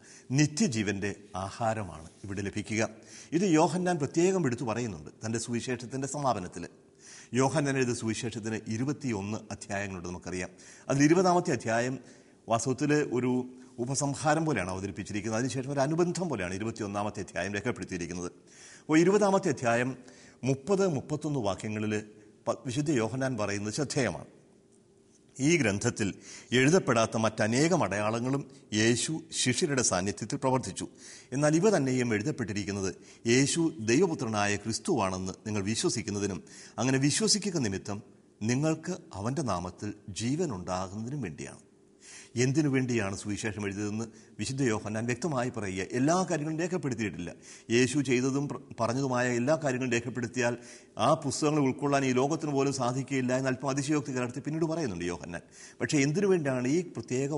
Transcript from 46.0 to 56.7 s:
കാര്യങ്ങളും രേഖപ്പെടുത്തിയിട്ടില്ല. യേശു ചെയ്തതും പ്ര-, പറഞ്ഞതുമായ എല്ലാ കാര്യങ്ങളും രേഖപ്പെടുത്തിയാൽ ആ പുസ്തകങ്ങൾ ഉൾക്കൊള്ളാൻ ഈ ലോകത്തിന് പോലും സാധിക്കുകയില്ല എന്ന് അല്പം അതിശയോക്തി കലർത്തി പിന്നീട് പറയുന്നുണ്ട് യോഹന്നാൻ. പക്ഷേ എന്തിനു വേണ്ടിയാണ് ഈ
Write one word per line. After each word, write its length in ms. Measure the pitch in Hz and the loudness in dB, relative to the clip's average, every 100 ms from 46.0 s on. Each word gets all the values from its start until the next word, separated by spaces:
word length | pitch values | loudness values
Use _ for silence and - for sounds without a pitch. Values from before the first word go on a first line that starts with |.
| 139 180 | 2 2
കാര്യങ്ങളും 360 | 180 160 151 156 | 2 -2 -2 -2
രേഖപ്പെടുത്തിയിട്ടില്ല. 680 | 175 180 139 113 104 80 85 - - - - | -2 -2 -4 -2 -4 -4 -10 -10 -18 -12 2
യേശു 280 | 117 127 147 | 4 4 2
ചെയ്തതും 440 | 135 123 131 135 143 | 2 2 2 0 -2
പ്ര-, 140 | 123 - - | -6 -8 -2
പറഞ്ഞതുമായ 500 | 113 123 139 123 123 120 | 0 0 0 2 2 2
എല്ലാ 200 | 123 156 | 2 2
കാര്യങ്ങളും 360 | 151 127 127 | 2 0 2
രേഖപ്പെടുത്തിയാൽ 640 | 120 123 117 117 127 120 120 - - - - | 0 0 -6 -4 0 0 0 -8 -20 -12 0
ആ 120 | 113 | 2
പുസ്തകങ്ങൾ 480 | 156 143 - 151 151 | 2 0 0 2 4
ഉൾക്കൊള്ളാൻ 420 | 135 127 143 139 131 | 2 2 2 2 4
ഈ 60 | |
ലോകത്തിന് 400 | 123 139 156 156 | 4 2 0 0
പോലും 220 | 139 139 | 2 2
സാധിക്കുകയില്ല 580 | 127 120 127 127 139 127 | 0 -2 -2 -2 0 2
എന്ന് 160 | 127 135 | 2 0
അല്പം 200 | 123 143 | -2 -2
അതിശയോക്തി 440 | 135 139 151 147 | -2 0 0 0
കലർത്തി 260 | 127 123 131 | -2 -4 -4
പിന്നീട് 260 | 139 160 165 | -6 -2 -2
പറയുന്നുണ്ട് 400 | 160 139 87 87 | -2 -2 -2 -4
യോഹന്നാൻ. 380 | 87 - 87 - - - - | -4 -6 -12 -12 -20 -18 -8
പക്ഷേ 220 | - 156 | 0 2
എന്തിനു 300 | 139 156 202 | 2 2 4
വേണ്ടിയാണ് 400 | 185 139 127 | 2 2 0
ഈ 120 | 123 | 2